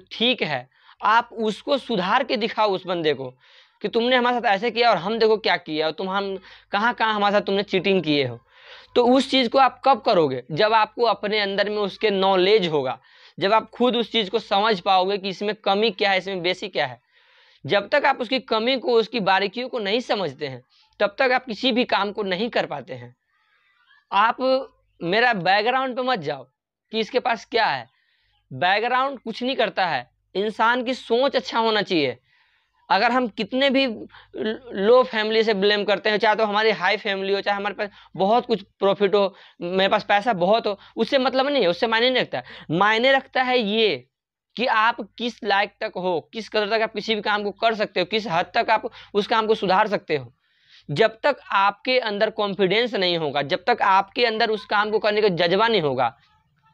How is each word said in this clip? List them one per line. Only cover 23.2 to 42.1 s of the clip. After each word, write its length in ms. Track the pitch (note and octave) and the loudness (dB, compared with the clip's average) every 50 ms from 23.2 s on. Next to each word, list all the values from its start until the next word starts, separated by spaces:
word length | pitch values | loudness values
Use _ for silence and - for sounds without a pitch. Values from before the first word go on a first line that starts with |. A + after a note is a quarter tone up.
| _ _ _ _ _ _ _ _ _ _ _ _ _ _ _ _ _ - | _ _ _ _ _ _ _ _ _ _ _ _ _ _ _ _ _ -4
आप 260 | - G3 G#3+ A3+ - - B3+ C4 C4 C4 C4+ - _ _ _ _ _ - F3+ | 0 2 2 2 0 0 0 0 0 0 -2 -4 _ _ _ _ _ -10 -6
मेरा 300 | E3+ F#3 A3 A#3+ B3 A#3 | -2 0 2 2 2 2
बैकग्राउंड 600 | F#3+ E3 F3+ F#3+ G#3 G#3 A#3 B3 C4 C4 C4 A#3+ | 0 0 2 2 2 2 2 0 0 -2 -4 -4
पे 60 | A#3+ | -4
मत 180 | B3+ B3+ B3+ G#3 | -4 -4 -4 -4
जाओ 280 | D3+ C#3+ D3 C3+ B2+ _ _ _ _ _ _ _ _ _ | -4 -6 -8 -8 -10 _ _ _ _ _ _ _ _ _
कि 80 | - A3 | -4 -4
इसके 200 | A3 - - B3 | -4 -2 -2 -2
पास 260 | - B3 A#3 G#3 - | -2 -2 -2 -4 -4
क्या 200 | - - A3+ G#3+ | -4 -2 0 0
है, 220 | F3+ D3 C3 A2+ A#2+ _ _ _ _ _ _ _ _ _ _ _ - C#3+ | 0 0 -2 -6 -12 _ _ _ _ _ _ _ _ _ _ _ -16 -6
बैकग्राउंड 640 | B2+ E3+ F3+ F#3+ G#3 G#3+ A#3+ B3 B3 C4 C#4 C#4 - | -2 0 2 2 2 0 0 0 0 0 -2 -4 -8
कुछ 240 | - A3 G#3+ - A#3+ | -10 -12 -10 -6 -6
नहीं 120 | B3+ C4+ | -4 -2
करता 300 | - A#3 F#3+ - - F#3+ | -2 -2 -2 -2 -2 -2
है, 240 | F3 D3+ B2+ B2 - _ _ _ _ - | -2 -2 -4 -6 -8 _ _ _ _ -6
इंसान 480 | F#3 G3+ G#3+ G3+ - A3+ A3+ A#3+ B3 B3 | -4 -4 -4 -2 0 0 2 2 0 -2
की 100 | A#3+ C4 | -4 -6
सोच 420 | B3 - - A3+ A#3 C4 C#4 - | -6 -4 -2 0 0 0 0 0
अच्छा 240 | C4 - - - A3+ | -2 -4 -4 -2 -2
होना 220 | A3+ A3+ A3 G#3+ | 0 0 2 0
चाहिए। 360 | F#3+ - F#3+ D#3+ C#3+ B2+ A2+ - _ _ _ _ _ _ _ _ _ _ _ _ _ - | 0 0 0 0 0 0 -2 -6 _ _ _ _ _ _ _ _ _ _ _ _ _ 0
अगर 220 | - F#3+ G#3 A#3 | 0 2 2 2
हम 160 | A#3+ B3+ B3+ A3 | 2 0 0 -2
कितने 420 | - - A3 F#3 - B3+ C#4 C#4 | -4 -6 -8 -4 -2 0 0 2
भी 160 | A#3+ C4+ C4+ B3+ G#3+ - - - - - - _ - - - - A3+ - - - A4+ G#3 F#3+ | 2 2 0 0 -2 -8 -12 -16 -20 -20 -20 _ -10 -8 -6 -6 -6 -8 -10 -10 -6 0 4
लो 180 | G#3 B3 B3+ B3+ | 6 6 6 6
फैमिली 400 | - - A3 G#3+ G#3+ A3 A3 A3 | 4 0 -4 -2 0 0 0 2
से 100 | A3 A3 | 2 0
बिलोंग 320 | F#3+ F#3+ G#3 G#3 G#3 G3+ | 2 2 2 2 2 0
करते 240 | F#3+ G3+ F#3 - G#3+ | 0 -2 0 0 0
हैं, 80 | G#3+ G3+ | 0 2
चाहे 180 | A3 A3 G#3 | 2 2 2
तो 100 | G3+ A3+ | 2 0
हमारी 260 | G#3 G3+ G#3 G#3+ A3 | 0 0 0 2 2
हाई 260 | G#3 D#3+ F3 F#3+ G#3 G#3 | 0 0 0 0 0 -2
फैमिली 360 | - A3 G3 F#3+ F#3+ G3 G3 | -2 -4 -4 -4 -2 -2 -2
हो, 80 | G3 | -2
चाहे 160 | G3 G#3+ G3+ G3+ | -2 -2 -2 -2
हमारे 180 | G3 G#3 G3 | -4 -6 -6
पास 140 | - G#3+ G3+ - - - - - | -6 -8 -10 -10 -14 -20 -12 -6
बहुत 300 | D3+ F#3+ G3 A3 A#3+ - | -2 0 2 2 2 2
कुछ 160 | - A#3 F#3+ - - _ - | 0 -2 -4 -4 -6 _ -2
प्रॉफिट 360 | - G3 G3 - G#3 G3 E3+ | 0 0 0 2 0 2 2
हो, 200 | G#3 G3+ F#3 F#3+ - - - _ - | 2 2 0 -2 -8 -20 -20 _ -12
मेरे 280 | F3 F3 F#3 F#3+ F#3+ G3 | -8 -4 0 0 0 2
पास 140 | A3 G#3 F#3+ | 2 0 0
पैसा 300 | - G#3 G3+ G3+ B3+ A3+ | 2 0 0 2 0 -2
बहुत 340 | F3 F3 F#3 G#3 A#3 - A3 | 0 2 2 2 2 0 -2
हो, 120 | G3 - - - - | -6 -6 -10 -10 -6
उससे 220 | G#3 A3+ - C#4+ C#4 | -4 -2 0 0 0
मतलब 300 | B3+ C4 B3 C4 C4 C#4+ | 2 2 0 0 0 0
नहीं 160 | C#4+ C#4 G#3 | 2 0 2
है, 60 | E3+ | 0
उससे 180 | G#3+ B3+ - A3+ | 0 0 0 0
मायने 220 | A3+ A3 A#3 | 0 2 2
नहीं 120 | B3+ | 2